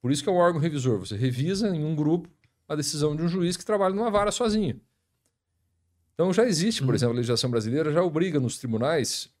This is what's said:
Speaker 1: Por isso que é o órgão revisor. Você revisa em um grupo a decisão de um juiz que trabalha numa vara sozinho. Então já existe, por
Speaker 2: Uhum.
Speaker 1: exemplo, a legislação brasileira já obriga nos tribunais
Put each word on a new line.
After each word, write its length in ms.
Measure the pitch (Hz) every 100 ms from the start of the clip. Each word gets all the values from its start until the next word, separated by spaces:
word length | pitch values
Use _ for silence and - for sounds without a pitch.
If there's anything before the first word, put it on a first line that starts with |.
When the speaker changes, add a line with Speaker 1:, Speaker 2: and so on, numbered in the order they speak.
Speaker 1:
Por 80 | 123
isso 100 | 143
que 80 | -
é 20 |
o 40 | 180
órgão 260 | 175 170
revisor. 380 | 165 147 127 107
Você 160 | 92 104
revisa 580 | 131 120 151 196 214 170
em 80 |
um 120 | 151 156
grupo 340 | 151 170 175 _ _ _ _
a 60 | 151
decisão 400 | 147 151 151 151
de 80 |
um 40 | 170
juiz 300 | 185 175 180
que 80 | -
trabalha 300 | 214 190 196
numa 160 | 233
vara 200 | 202 202
sozinho. 480 | 196 240 214 180 - _ _ _ _ _ _ _ _ _ _ _ _ _
Então 180 | - 180
já 140 | 190 247
existe, 360 | 165 196 226
por 80 | 131
Speaker 2:
Uhum. 60 | 101
Speaker 1:
exemplo, 180 | 120
a 40 | 120
legislação 320 | 117 117 127
brasileira 420 | 120 107 135 156
já 120 | 151
obriga 360 | 180 156 185 147
nos 180 | 123 -
tribunais 720 | 120 113 127 165 113 - - _